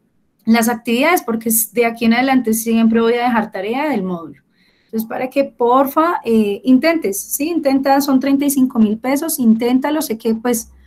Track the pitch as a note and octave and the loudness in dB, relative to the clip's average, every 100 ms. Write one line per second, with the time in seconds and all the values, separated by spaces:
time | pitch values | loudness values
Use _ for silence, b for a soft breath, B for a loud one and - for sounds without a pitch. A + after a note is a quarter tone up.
0 | _ _ _ _ - A3+ A3+ A3 - A#3 | _ _ _ _ 0 2 2 -4 -2 0
1 | D4+ F4+ - A3+ A#3 A3 - - A#3 A3+ | 2 0 -2 -6 -2 -2 -2 -2 -2 0
2 | A3+ A#3 C4+ C4 A#3 A3 A3+ A3+ A3+ A3+ | 0 2 2 0 0 -2 0 2 2 2
3 | A3+ A#3+ - A3+ G#3 G3 G3 B3+ D4+ A#3 | 2 0 0 -2 -2 -6 -6 -4 -4 -4
4 | F#3 F3 D#3 C#3 _ _ _ _ _ A3 | -4 -8 -10 -20 _ _ _ _ _ -8
5 | A3+ - B3+ C#4 C#4 - A#3+ B3+ C4+ D#4 | -6 -6 -4 -2 -2 -2 2 2 2 0
6 | E4 F4 A#3 A3+ G#3 G3+ - B3+ D#4+ E4 | 0 -2 0 2 2 0 2 4 4 0
7 | G#3+ G3 - - D4 E4+ C#4 C4+ C#4 C#4 | -2 -6 -8 -6 -4 -2 0 0 2 2
8 | C#4+ C4 C4+ C#4 C#4+ C#4 C4 A3+ G#3+ A3 | 2 0 2 0 2 0 0 2 2 0
9 | B3+ C#4+ E4 - A#3 A3 A#3+ C4 C#4+ D4+ | -2 -2 -2 0 2 2 2 0 0 -2
10 | D4+ A3 A#3 A3+ B3 A#3 - _ | -4 -4 -2 -2 -2 -2 -4 _